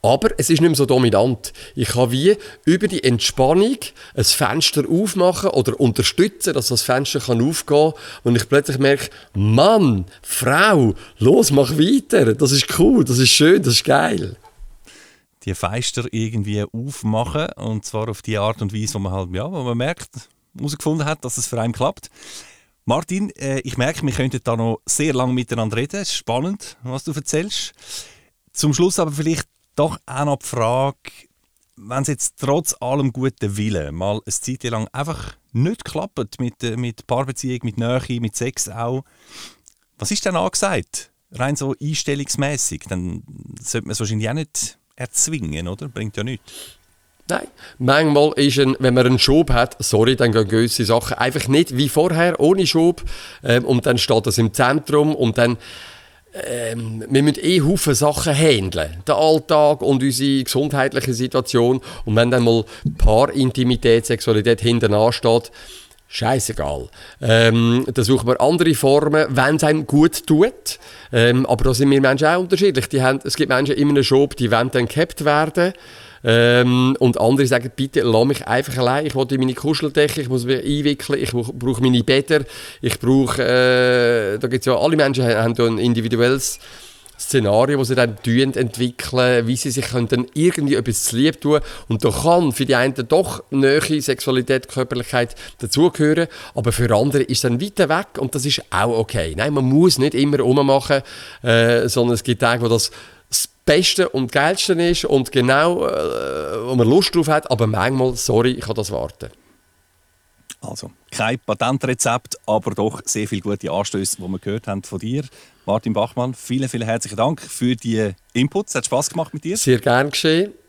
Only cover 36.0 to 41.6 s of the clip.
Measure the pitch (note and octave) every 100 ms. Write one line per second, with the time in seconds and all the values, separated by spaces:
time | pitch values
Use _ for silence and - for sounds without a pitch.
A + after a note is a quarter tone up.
36 | F#3 - A2 - B2 - A#2 A2+ B2 A2
37 | - B2 C3+ B2+ C3 B2 A#2+ G#2+ A#2 B2+
38 | - A#2+ A2+ - A#2+ - - G#2+ A#2 C3
39 | - _ _ - - _ _ _ _ _
40 | - G#3 - F3 F#3 - G3 D#3 - -
41 | - _ _ - C3 C#3+